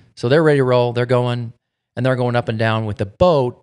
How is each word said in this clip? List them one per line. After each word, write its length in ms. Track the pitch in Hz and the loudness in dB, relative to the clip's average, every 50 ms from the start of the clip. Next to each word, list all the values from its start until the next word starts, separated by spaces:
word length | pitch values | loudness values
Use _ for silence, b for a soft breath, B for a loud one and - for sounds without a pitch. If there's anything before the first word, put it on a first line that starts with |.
| _ _ _ | _ _ _
so 120 | - - 120 | -6 -2 2
they're 140 | 139 160 165 | 2 4 4
ready 160 | 156 147 143 | 4 4 2
to 60 | 131 | 2
roll. 280 | 127 123 123 120 123 117 | 2 2 2 2 0 -2
They're 140 | 120 123 | -4 -2
going, 460 | 120 127 123 123 123 120 120 120 117 - _ _ _ _ _ _ _ - | 0 0 0 0 -2 -4 -6 -8 -10 -14 _ _ _ _ _ _ _ -8
and 100 | - 123 | -4 -2
they're 100 | 131 131 | -2 0
going 200 | 120 123 123 120 | 0 -2 -2 -2
up 120 | 120 120 - | -2 -2 -2
and 100 | 113 110 | -4 -2
down 260 | 113 113 110 110 110 | -2 -2 -2 -2 -4
with 120 | 107 104 - | -4 -4 -6
the 80 | 104 | -6
boat 540 | 98 - - 180 185 165 143 127 123 123 _ | -6 -2 0 2 2 4 2 0 -2 -4 _